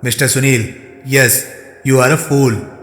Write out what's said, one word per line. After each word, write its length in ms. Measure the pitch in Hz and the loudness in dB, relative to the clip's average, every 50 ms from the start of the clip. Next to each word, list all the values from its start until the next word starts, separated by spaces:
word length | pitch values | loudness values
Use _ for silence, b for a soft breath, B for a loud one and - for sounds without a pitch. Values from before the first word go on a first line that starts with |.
| 147 | -6
मिस्टर 220 | 120 120 - 143 | -6 -4 -2 -2
सुनील, 480 | 127 - 135 131 139 131 123 110 95 - - - - - - - | -2 0 0 0 2 2 0 0 -4 -10 -16 -20 -20 -20 -20 -12
यस, 400 | 135 135 135 131 120 - - - - - - - - - - - | -2 2 2 2 4 2 -2 -4 -8 -16 -20 -20 -20 -20 -10 -2
you 100 | 135 131 | 0 2
are 140 | 131 127 127 | 4 4 4
a 80 | 156 156 | 2 0
fool 580 | - - 143 139 139 131 117 101 - - - - | -2 -2 0 2 2 2 0 -2 -8 -12 -18 -20